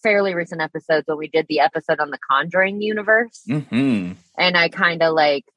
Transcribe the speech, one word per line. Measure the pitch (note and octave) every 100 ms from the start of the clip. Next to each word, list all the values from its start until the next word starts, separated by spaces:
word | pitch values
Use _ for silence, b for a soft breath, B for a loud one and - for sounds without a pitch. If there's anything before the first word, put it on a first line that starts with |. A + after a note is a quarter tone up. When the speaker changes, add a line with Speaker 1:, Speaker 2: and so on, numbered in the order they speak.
Speaker 1:
fairly | A3+ G3+ G3
recent | F3 E3 E3
episodes | D#3+ D#3 - D#3 D3
when | D#3
we | D3+
did | D#3+ D3+
the | D3+
episode | D3+ D#3+ - D3+
on | D3
the | C3+ -
Conjuring | C3+ E3+ F3+ F#3+ G#3
universe. | G#3+ G#3+ G3+ A3 A#3 - -
Speaker 2:
Mm-hmm. | D3 C#3 A#2 C3+ G#2+ F2+ F#2 _ -
Speaker 1:
And | F3+ F3+
I | E3
kinda, | F3 F3 E3 E3
like, | D#3+ D3 C#3+ -